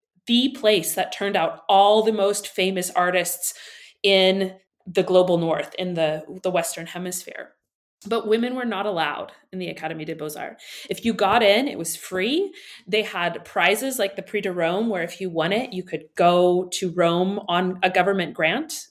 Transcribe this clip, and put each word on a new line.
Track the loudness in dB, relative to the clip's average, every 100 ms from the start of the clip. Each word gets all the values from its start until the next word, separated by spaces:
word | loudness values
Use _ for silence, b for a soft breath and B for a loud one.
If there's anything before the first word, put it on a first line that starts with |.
| _ _ 0
the | 2 2 0
place | 2 2 0
that | -4 -4
turned | -4 -2 0
out | -2 -4 2
all | 6 6 6
the | 4
most | 2 0 -2 -6
famous | -2 -2 0 -2
artists | 0 0 0 -2 -4 -8 -10 B B B B
in | 4 6 4 2 -2 -6 _ _ -4
the | -2
global | 4 4 6 2
north, | 2 -2 -4
in | -8 -6
the, | 0 0 -2 -8 -6
the | -2
Western | -2 -2 -8 -10
hemisphere. | -10 -8 -10 -12 -16 -18 _ _ _ _ _ -4
But | -4 0
women | 0 0
were | -2 -4
not | -4
allowed | -2 -2 -2 -4 -10 -14 -14
in | -10
the | -8
Académie | -8 -8 -8
des | -8
Beaux-Arts. | -8 -8 -10 -12 -14 B B B
If | -4 -4
you |
got | 0 2 4
in, | 4 4 2
it | -6
was | -8 -8
free. | -6 -4 -2 -2 -4 B B B -2
They | -2
had | -2 -2 -2 -4 -6
prizes | 2 4 2 -2 -2
like | -4
the | -4
Prix | -6 -4
de | -4
Rome, | -2 0 0 -2
where | -2
if | -4 -6
you | -4
won | -2 0
it, | 0 -2
you | -8
could | -8 -10 -8
go | 4 4 6 4 4 0
to | -4 -4
Rome | 2 2 4 0 -2 -2
on | 0 0 0
a | 0
government | 2 2 2 -2
grant | 0 0 0 -4 -10 -6